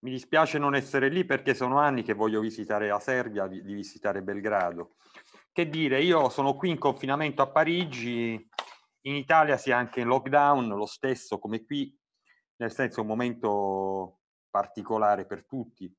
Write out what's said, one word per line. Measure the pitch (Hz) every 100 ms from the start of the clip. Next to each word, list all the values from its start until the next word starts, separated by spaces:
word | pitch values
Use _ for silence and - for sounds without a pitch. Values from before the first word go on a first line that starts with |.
Mi | 127
dispiace | 127 - 156 160 156
non | 143
essere | 139 127 139 135
lì | 170
perché | 180 135 135
sono | 123 127 135
anni | 147 131
che | 113
voglio | 104 110 107
visitare | 110 110 104 107 104
la | 101
Serbia, | - 127 123 104 95
vi-, | 92
di | 95
visitare | 101 101 - 107 98
Belgrado. | 92 101 101 104 87 85 85 _ _ - - - _
Che | - 165
dire, | 156 151 131
io | 165 165 135
sono | - 139
qui | 139 185
in | 151
confinamento | 143 135 135 143 151 131
a | 135
Parigi, | 151 160 170 175 127 120 120 117 113 110 - - - _ _ 135
in |
Italia | 143 139 160 156 135
si | -
è |
anche | 123 120 -
in | 120
lockdown, | 131 135 143 143 143 120
lo | 101
stesso | 104 - - - - 101
come | 107 110
qui, | 110 143 139 _ _ _ _ _ _ _
nel | 117
senso | - 131 131
è |
un | 107
momento | 110 123 117 117 104 101 95 95 95 92 _ _ _ _
particolare | 101 - - 98 110 107 101
per | 92 92 _
tutti. | 135 117 _ 92